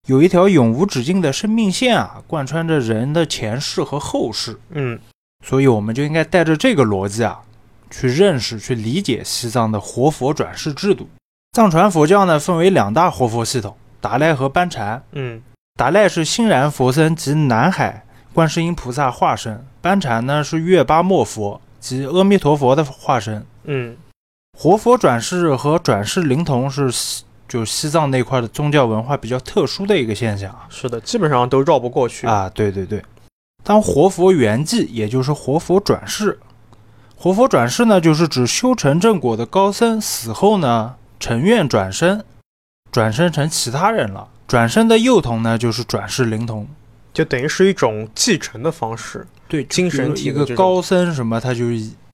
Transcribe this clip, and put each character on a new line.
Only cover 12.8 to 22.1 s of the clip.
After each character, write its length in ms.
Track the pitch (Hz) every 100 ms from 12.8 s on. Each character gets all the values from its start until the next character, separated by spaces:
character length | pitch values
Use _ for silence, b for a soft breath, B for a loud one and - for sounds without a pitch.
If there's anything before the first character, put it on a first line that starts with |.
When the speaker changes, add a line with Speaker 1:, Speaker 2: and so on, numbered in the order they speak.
| 101
Speaker 1:
大 160 | 113 175
活 160 | - 123
佛 180 | 117
系 160 | 113 127
统： 160 | 101 - - -
达 180 | 101 117
赖 160 | 156
和 140 | 143 135
班 220 | 160 175
禅。 320 | - 104 120 -
Speaker 2:
嗯。 320 | 143 127 113 - _ _ -
Speaker 1:
达 140 | 127
赖 180 | 190 214
是 160 | 170
欣 220 | 156 - 226
然 240 | 139 147
佛 220 | - 127
僧 240 | 131 160 160
及 180 | -
南 360 | 151 147 113 151
海 340 | 190 113 107 - b b
观 160 | - 160
世 140 | 175
音 100 | 170
菩 200 | 170 123
萨 180 | 127 135
化 240 | - 175
身； 320 | 117 113 107 131 -
班 200 | 170 196
禅 240 | 147 113 123
呢 180 | 147
是 160 | 143 165
月 220 | 165 180
巴 200 | 131 156
莫 220 | 185 180
佛 360 | 117 - 101 107 _ -
及 280 | - 127
阿 180 | 139